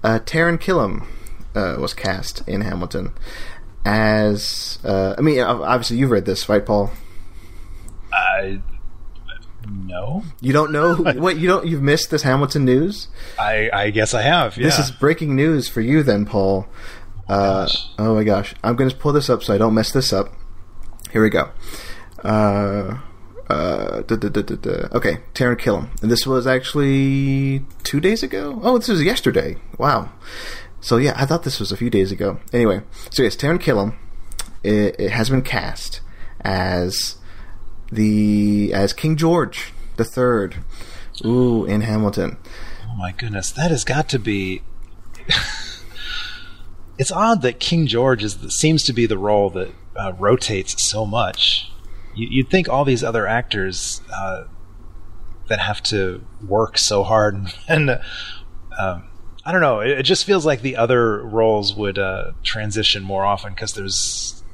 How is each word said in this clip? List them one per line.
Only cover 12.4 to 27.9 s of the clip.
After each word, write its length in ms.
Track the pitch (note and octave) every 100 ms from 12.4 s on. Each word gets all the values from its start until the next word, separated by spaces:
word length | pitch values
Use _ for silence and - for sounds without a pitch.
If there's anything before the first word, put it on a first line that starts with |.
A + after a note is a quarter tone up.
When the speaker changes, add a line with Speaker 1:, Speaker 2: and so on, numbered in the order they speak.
| C#3+ D3+ C3
Speaker 1:
news? 420 | B2+ F3 G#3 - - - -
Speaker 2:
I, 320 | G#2 A2 A2
I 160 | G2+ G#2
guess 240 | G#2+ G#2
I 80 | A#2+
have, 340 | A#2+ E3+ A#2+ G#2+
Speaker 1:
This 220 | B2 -
Speaker 2:
yeah. 60 |
Speaker 1:
is 80 | C3+
breaking 440 | - C#3 E3 D#3 C3+
news 320 | D#3 D3+ A#2+
for 140 | -
you 220 | A2+ D3+
then, 220 | C3+ G2+ G#2
Paul. 420 | G#2+ G2 F#2+ F#2+ - - - - - -
Speaker 2:
Oh 60 |
my 20 | G2
Speaker 1:
Uh, 300 | G2 F#2+ F#2
Speaker 2:
gosh. 220 | - - -
Speaker 1:
oh 160 | A2 A2
my 80 |
gosh. 320 | G#2+ G2 G2+ -
I'm 120 | G#2+ A#2+
gonna 160 | C3
pull 200 | B2+ D3
this 160 | D3 C3+
up 140 | A#2
so 100 | -
I 40 | G2+
don't 160 | A2 A2
mess 160 | G#2+
this 200 | C3+ B2
up. 220 | F#2+ G2+ - - - - - - - -
Here 100 | A2
we 80 | A2
go. 200 | F#2 - - - - - - - -
Uh, 720 | - G#2+ G#2+ G2+ G2+ G2+ F#2+ G#2+ - - - - -
uh, 520 | D2+ F2 C2+ G1+ G#1+
duh, 140 | - A2+
duh, 140 | G#2
duh, 120 | G#2
duh, 120 | G2+ -
duh. 320 | - F#2 -
Okay, 260 | - - - -
Taran 240 | - B2 A#2+
Killam. 300 | - G2 A#2+ -
And 80 | G#2+
this 140 | A#2 C3+
was 180 | C3 B2
actually 1200 | C3 C3 D3 C#3 C3+ C3+ C3+ C#3 C3+ C#3 C3+ - -
two 160 | -